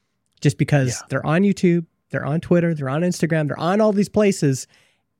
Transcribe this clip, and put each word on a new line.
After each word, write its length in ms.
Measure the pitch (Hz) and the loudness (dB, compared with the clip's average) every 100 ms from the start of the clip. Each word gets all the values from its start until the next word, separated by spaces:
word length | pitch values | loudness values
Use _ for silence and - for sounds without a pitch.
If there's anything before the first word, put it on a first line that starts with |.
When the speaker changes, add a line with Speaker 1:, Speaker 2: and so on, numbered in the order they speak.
| _ _ _ _ | _ _ _ _
Speaker 1:
just 160 | 147 - | 0 0
because 320 | 147 147 127 | 2 0 0
Speaker 2:
Yeah. 180 | 113 - | -4 -6
Speaker 1:
they're 160 | 135 147 | -6 -2
on 180 | 160 | 2
YouTube, 420 | 202 190 180 170 165 _ _ | 2 2 2 2 -2 _ _
they're 160 | 135 - | -8 -4
on 160 | 160 | -4
Twitter, 320 | - 175 170 | 0 0 0
they're 160 | 160 135 | -2 -4
on 120 | 143 | -2
Instagram, 460 | 180 175 160 160 151 | -2 -2 -2 -2 -2
they're 120 | - | -4
on 200 | 160 202 | -2 2
all 120 | 214 | 2
these 160 | 202 196 | 2 0
places." 560 | 208 208 202 147 131 - _ _ _ _ _ | 2 0 2 0 -2 -6 _ _ _ _ _